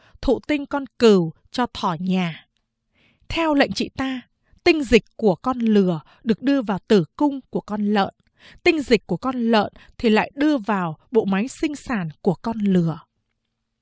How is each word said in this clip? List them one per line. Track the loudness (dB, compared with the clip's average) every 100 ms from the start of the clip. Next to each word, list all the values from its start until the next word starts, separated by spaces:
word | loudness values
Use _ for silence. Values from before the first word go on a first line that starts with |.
| _ -6
thụ | -2 0 0
tinh | -4 -4
con | -8 -8 2
cừu | 4 6 2 -6 _
cho | -6 -6
thỏ | -4 -4 -4
nhà. | -2 -2 -2 -8 _ _ _ _ _ _ _ _ -10
Theo | -4 0
lệnh | 2 0
chị | -2 -8
ta, | -6 -6 -8 -12 _ _ _
tinh | 0 2
dịch | 4 2 2 -2
của | 0 0
con | -2 -2
lừa | 2 2 2 -2 -8 _
được | -4 -2
đưa | 0 0
vào | 0 -4 2
tử | 2 2 -2
cung | -2 -2 -8
của | -10
con | -8 -4 -2
lợn, | 0 -2 -6 _ _ -20 -4
tinh | 0 0
dịch | 2 0 0
của | -6
con | -4 -2
lợn | 0 0 0 -8 -20 -4
thì | 2
lại | 2 0 0
đưa | 0 0
vào | -2 -4 -4 -8 _
bộ | -2 0
máy | -2 -4 -4
sinh | -6 -6
sản | -8 -6 -8 -6
của | -4
con | -2 -4 -2
lừa. | 2 2 0 -4 -14 _ _ _ _ _ _ _